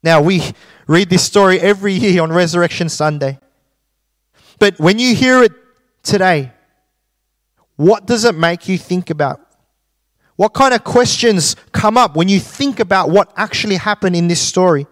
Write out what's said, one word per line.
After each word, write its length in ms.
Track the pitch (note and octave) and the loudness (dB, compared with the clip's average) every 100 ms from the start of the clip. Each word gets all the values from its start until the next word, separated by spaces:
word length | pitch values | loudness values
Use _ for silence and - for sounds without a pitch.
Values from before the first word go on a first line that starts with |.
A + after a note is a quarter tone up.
Now, 160 | D#3+ E3 | 2 2
we 340 | D3+ F#3+ - - _ _ - | 2 0 -4 -12 _ _ 0
read 220 | D#3+ F#3+ | 0 2
this 140 | F3+ | 0
story 360 | - G#3 G3 F#3 | 0 2 4 4
every 340 | F3+ G3+ G3+ | 2 0 -2
year 280 | F#3+ G3+ F3 | -2 0 0
on 120 | D#3+ | 0
Resurrection 560 | E3 E3+ E3+ E3+ - E3 | 0 0 0 -2 -2 -6
Sunday. 500 | - D3+ D3+ C#3 C3+ _ _ _ _ _ _ _ _ _ _ _ _ | -2 -4 -2 -6 -8 _ _ _ _ _ _ _ _ _ _ _ _
But 220 | G3+ - | -2 2
when 200 | D#3 G#3+ | 0 2
you 160 | B3+ A3+ | 0 2
hear 280 | B3+ B3+ | 2 4
it 80 | A#3 - _ _ _ _ | 4 0 _ _ _ _
today, 480 | - G3+ F#3 D#3+ B2+ _ _ _ _ _ _ _ _ _ _ _ _ - | -4 0 0 0 -4 _ _ _ _ _ _ _ _ _ _ _ _ 0
what 300 | D#3 A3 F#3+ | 2 2 -2
does 200 | A#3 A#3 | 0 0
it 100 | D#3+ | 0
make 320 | E3 F3 - | -2 -2 -4
you 100 | F#3 | -6
think 320 | - F3+ F3+ | -4 -6 -6
about? 320 | D3+ C#3+ - _ _ _ _ _ _ _ _ _ - | -4 -4 -4 _ _ _ _ _ _ _ _ _ -2
What 180 | G#3 | -2
kind 200 | - C4 | 0 -2
of 100 | A#3+ | -2
questions 720 | - B3 A#3+ - A#3+ G3 D3 - _ | 0 0 0 0 0 0 -2 -8 _
come 260 | - G#3+ A3+ | -2 0 2
up 180 | A3 D3 | 0 0
when 140 | F3+ | 0
you 100 | G3 | 0
think 400 | - - C#4 A#3 | -2 -6 -6 -4
about 300 | G3 F#3+ D#3 | -2 -2 2
what 220 | F#3 - - | 0 0 -4
actually 420 | G#3 - G#3+ F#3 | -8 -6 -4 -4
happened 380 | G#3 G#3 F#3+ F3 | -4 -4 -2 0
in 120 | F3 | -2
this 120 | E3+ | -2
story? 480 | - - F#3 D3 C#3+ | -2 0 2 0 -4